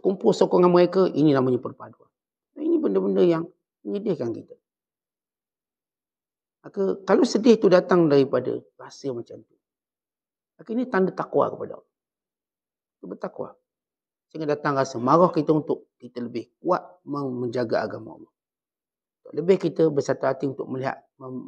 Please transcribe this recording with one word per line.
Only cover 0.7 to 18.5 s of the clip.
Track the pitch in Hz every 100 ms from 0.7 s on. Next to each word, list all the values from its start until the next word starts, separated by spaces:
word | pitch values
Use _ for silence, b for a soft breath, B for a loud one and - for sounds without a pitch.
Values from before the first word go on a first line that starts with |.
| 175 175 185 180
ini | 143 151
namanya | 135 127 120
perpaduan. | 117 - 117 - _ _ _ _ _ 294
Ini | 320 330
benda-benda | 233 190 190 190
yang | 180 165 170 _ _ _ -
menyedihkan | 202 214 165 120 107
kita. | - - _ _ _ _ _ _ _ _ _ _ _ _ _ _ _ _ _ _ _ _ -
Maka, | 202 190 - -
kalau | 233
sedih | 262 214 233 220
tu | 202
datang | 180 180 180 160
daripada | 143 131 127 123 123 - -
rasa | 131 - 139 117
macam | 117 110
tu, | 110 _ _ _ _ _ _ _ _ _ _ _
maka | 165
ini | 226 254
tanda | 190 185
takwa | - - 143 117
kepada | - 107 -
Allah. | _ _ _ _ _ _ _ _ _ _ _ _
Kita | -
bertakwa. | - 190 - - - _ _ _ _ _ _ _
Sehingga | 156 151 147
datang | 151 135
rasa | 131 117
marah | 123 165 180
kita | 165 151
untuk | 156 147 - _ _
kita | - 123
lebih | 117 117 - _
kuat | 165 180 - -
mem-, | 135 143 135 123
menjaga | 123 120 113 101
agama | 104 110 113 -
Allah. | - _ _